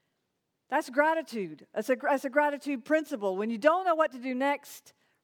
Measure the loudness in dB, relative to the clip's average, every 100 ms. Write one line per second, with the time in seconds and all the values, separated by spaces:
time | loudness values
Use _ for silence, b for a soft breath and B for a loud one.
0 | _ _ _ _ _ _ _ -2 0 2
1 | 2 2 -2 -6 -6 -8 -10 -6 -2 -2
2 | 0 0 0 2 2 0 -4 -6 0 0
3 | 0 -4 -2 -2 -2 2 4 4 2 2
4 | 2 0 -6 -2 0 -2 -6 -20 -20 _
5 | _ _